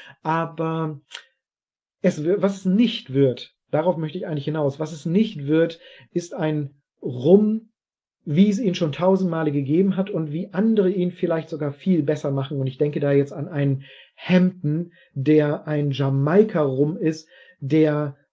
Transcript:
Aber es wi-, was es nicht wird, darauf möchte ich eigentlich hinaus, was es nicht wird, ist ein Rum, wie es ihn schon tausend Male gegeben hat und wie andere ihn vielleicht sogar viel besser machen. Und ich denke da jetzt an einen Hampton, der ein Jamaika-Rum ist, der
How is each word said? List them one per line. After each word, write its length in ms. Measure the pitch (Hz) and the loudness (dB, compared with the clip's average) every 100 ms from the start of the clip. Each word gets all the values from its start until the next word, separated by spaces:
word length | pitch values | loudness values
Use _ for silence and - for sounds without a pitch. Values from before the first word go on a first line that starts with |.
| - - | -20 -10
Aber 800 | 160 165 165 156 160 160 156 147 _ - - _ _ _ _ _ _ _ | -4 -2 -4 -6 -6 -4 -6 -8 _ -20 -20 _ _ _ _ _ _ _
es 220 | 190 156 | -2 0
wi-, 160 | 156 202 | -2 0
was 180 | 196 196 | 0 -2
es 60 | |
nicht 480 | 185 202 247 - - | 0 2 2 0 -2
wird, 400 | 131 135 - - _ _ | 2 2 2 -8 _ _
darauf 240 | 147 170 - | -2 0 0
möchte 220 | 156 185 | -4 -8
ich 80 | - | -8
eigentlich 160 | 151 | -6
hinaus, 340 | 139 156 143 135 | -4 -2 -2 -2
was 140 | 156 | -8
es 140 | 165 165 | -8 -2
nicht 420 | 185 220 147 139 | 0 0 -4 0
wird, 320 | 160 165 - - - - | 2 2 -2 -20 -20 -10
ist 220 | 175 175 | -8 -6
ein 360 | 254 156 151 139 _ _ _ | -4 -2 -2 -6 _ _ _
Rum, 640 | 147 123 139 202 214 220 - _ _ _ _ _ - | -10 -2 6 6 6 -2 -6 _ _ _ _ _ 0
wie 240 | 151 208 | 4 4
es 80 | 202 | 2
ihn 160 | 214 | -2
schon 160 | 175 160 | 0 -2
tausend 400 | 139 185 190 185 | 0 2 2 0
Male 220 | 160 156 | -2 -2
gegeben 440 | 143 135 160 196 180 | -2 0 2 2 0
hat 140 | 196 | -4
und 220 | 180 156 | -4 -6
wie 200 | 156 190 | -6 -6
andere 380 | 170 226 214 185 | -2 0 2 2
ihn 220 | 190 175 | 0 -2
vielleicht 360 | 175 170 160 - | -2 -4 -4 -6
sogar 240 | 151 147 | -6 -6
viel 300 | - 190 170 | -4 0 0
besser 300 | 143 147 147 | 0 -2 -2
machen. 260 | 139 135 143 | -4 -4 -4
Und 80 | 131 | -4
ich 100 | 131 | -2
denke 220 | 147 143 | -2 0
da 140 | 143 | 2
jetzt 200 | 139 139 | 2 0
an 140 | 147 139 | -4 -8
einen 380 | 147 139 135 - - - - | -2 0 -2 -6 -20 -20 -10
Hampton, 760 | - 180 180 - 147 156 175 _ _ | 2 4 2 0 -4 -4 -6 _ _
der 540 | 139 135 151 147 147 151 | -4 4 4 4 0 -4
ein 240 | 151 143 | -2 -2
Jamaika-Rum 1040 | 127 139 135 143 190 220 170 143 131 147 175 | 0 0 0 2 4 4 2 0 0 0 0
ist, 320 | 156 160 - - - - | -2 -4 -10 -20 -20 -12
der 560 | 135 156 156 147 147 - _ | 0 2 4 2 -4 -8 _